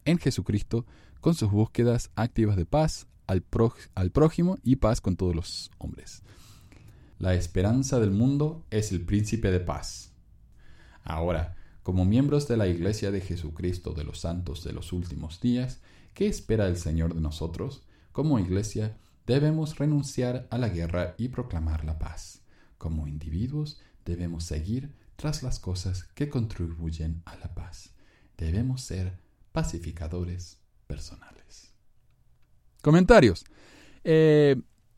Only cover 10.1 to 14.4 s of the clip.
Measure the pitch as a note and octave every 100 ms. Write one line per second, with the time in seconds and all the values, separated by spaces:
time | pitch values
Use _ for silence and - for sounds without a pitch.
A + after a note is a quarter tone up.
10.1 | - - - - - - - - - -
11.1 | D#2+ E2+ D#2+ D#2+ - - - - F#2 F2+
12.1 | A2+ C#3+ D3 C#3+ A#2 G2 E2+ F2+ G#2+ G2+
13.1 | G2+ F#2+ G2+ E2 D#2 F2 F2+ - D2 D2
14.1 | - F2 F2